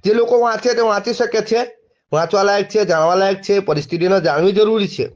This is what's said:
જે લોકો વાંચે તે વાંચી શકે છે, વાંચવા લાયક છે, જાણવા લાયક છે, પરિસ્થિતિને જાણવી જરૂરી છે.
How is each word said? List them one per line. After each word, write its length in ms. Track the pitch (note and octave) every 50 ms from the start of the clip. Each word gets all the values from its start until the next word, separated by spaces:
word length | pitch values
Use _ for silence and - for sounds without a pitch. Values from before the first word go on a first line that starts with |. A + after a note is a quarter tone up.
| _
જે 100 | F#3+ G#3+
લોકો 200 | A#3 A#3 A#3 B3 A#3+
વાંચે 300 | A#3+ A#3 A3 G#3+ - B3 A#3+
તે 80 | A#3
વાંચી 320 | A#3 A3 G#3 G3+ G3 A#3+ A#3
શકે 260 | - A#3+ A3+ - A3
છે, 180 | G#3 - A3+ A#3 B3 A#3+ - _ _ _ _ _ _ _
વાંચવા 320 | - D#3 E3+ E3 G#3 G3+ G3
લાયક 240 | G3+ G3+ G3+ G3 G3
છે, 120 | - G#3+ G#3
જાણવા 320 | E3+ F3 D#3+ D#3 E3 F3+ F#3+
લાયક 200 | G3 G3 G3 F#3+
છે, 120 | - - G3 G3+
પરિસ્થિતિને 580 | F#3+ - D3+ D3 C#3+ - - E3 E3+ F3+ G3 G3
જાણવી 360 | D#3+ E3+ C#3+ D3+ E3 F#3+ G#3
જરૂરી 360 | G3+ G#3+ G#3+ A3+ A3 G3+ F#3 -
છે. 100 | - A#2+ - -